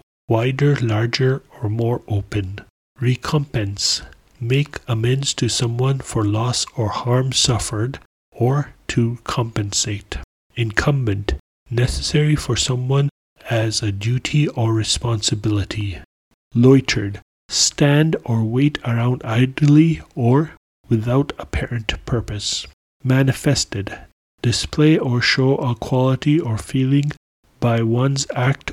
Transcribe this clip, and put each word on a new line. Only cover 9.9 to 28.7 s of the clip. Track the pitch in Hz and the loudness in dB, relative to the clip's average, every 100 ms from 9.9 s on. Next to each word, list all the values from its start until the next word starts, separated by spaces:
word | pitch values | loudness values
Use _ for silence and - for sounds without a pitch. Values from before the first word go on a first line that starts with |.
| 104 - - - _ _ - | -6 -8 -12 -12 _ _ -6
Incumbent, | 113 107 - 139 117 101 101 - _ _ - | -4 0 0 0 0 -2 -2 -4 _ _ -6
necessary | 117 123 - - 151 151 147 | -2 0 -2 -2 0 2 0
for | - 113 | -2 -4
someone | - 127 127 139 143 - _ _ - | -2 -2 0 0 0 -4 _ _ -4
as | 117 113 - | -2 0 -2
a | 110 | -4
duty | 98 110 123 - 147 147 | -2 -2 -2 0 2 2
or | - 113 | 0 0
responsibility. | 113 104 - 120 110 - 107 107 104 98 107 101 85 - _ _ _ _ | 0 0 -2 -2 -2 -2 -2 0 -2 -2 -4 -6 -8 -14 _ _ _ _
Loitered, | 113 127 135 - - 101 101 - _ - | 4 8 8 4 -4 -4 -8 -16 _ -8
stand | - - - 147 143 160 - | -2 -2 2 4 4 2 0
or | - 113 | -2 -2
wait | 110 123 147 147 123 | 0 2 0 0 -2
around | 117 120 127 | 0 0 -2
idly | 120 113 127 - 147 147 165 156 - - | -2 0 0 2 6 6 6 2 -6 -2
or | 117 135 160 - _ _ - | 2 4 2 -6 _ _ -2
without | 117 117 131 - - | -2 2 0 0 -6
apparent | - - - 117 107 - - | -6 -4 -4 -6 -6 -10 -4
purpose. | 120 107 104 - - - _ _ _ | -4 -4 -8 -6 -8 -10 _ _ _
Manifested, | 127 131 131 - 131 117 - 98 98 - - _ _ - | 0 2 2 2 0 0 -2 -6 -8 -10 -18 _ _ -4
display | 120 - - - 151 160 | -2 -2 -4 2 4 4
or | 131 120 | 2 0
show | - - 131 139 | 0 2 2 2
a | 131 117 | 0 -4
quality | - 127 131 131 151 156 | -2 2 2 0 2 2
or | 123 110 | 2 -4
feeling | - 135 131 143 147 - _ _ _ - | -4 -2 2 2 0 -6 _ _ _ -4
by | 120 117 | 0 2
one's | 113 117 135 135 - - | 2 2 2 0 -4 -2
act | 127 135 - | 0 0 -6